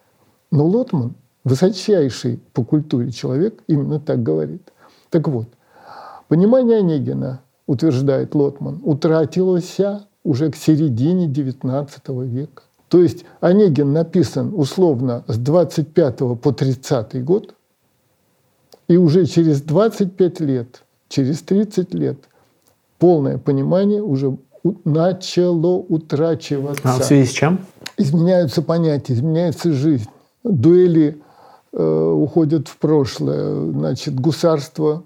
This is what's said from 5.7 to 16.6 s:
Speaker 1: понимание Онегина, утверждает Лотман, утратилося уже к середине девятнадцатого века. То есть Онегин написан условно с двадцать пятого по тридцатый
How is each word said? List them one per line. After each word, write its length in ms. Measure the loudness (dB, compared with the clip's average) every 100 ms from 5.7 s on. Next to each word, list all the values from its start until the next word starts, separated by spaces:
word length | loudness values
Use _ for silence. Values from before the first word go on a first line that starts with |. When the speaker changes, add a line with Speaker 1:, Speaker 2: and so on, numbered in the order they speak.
| _ -20 -20 -20 -20 -2
Speaker 1:
понимание 520 | 2 4 4 4 2
Онегина, 600 | 2 0 -2 -4 -6 -10 _ _ -6
утверждает 680 | -2 0 0 0 0 -2 0
Лотман, 460 | -2 -2 -10 -6
утратилося 1200 | -4 0 0 0 0 0 0 0 -2 -4 -4 -4 -12 _
уже 280 | -4 -2 -2
к 40 | -2
середине 720 | 2 2 2 0 0 0 0
девятнадцатого 960 | -2 -6 -6 -6 -6 -6 -12 -12 -8
века. 400 | -6 -8 -10 -14 _ _ _
То 120 | 4
есть 220 | 4 0 -12 -2
Онегин 540 | 2 4 4 4 2
написан 580 | 0 0 0 0 -2 -4
условно 680 | -2 -2 2 2 2 -2 -4 -6
с 100 | -4
двадцать 560 | 0 2 2 -2 -2
пятого 420 | 0 0 0 -4 -2
по 160 | -2
тридцатый 720 | 0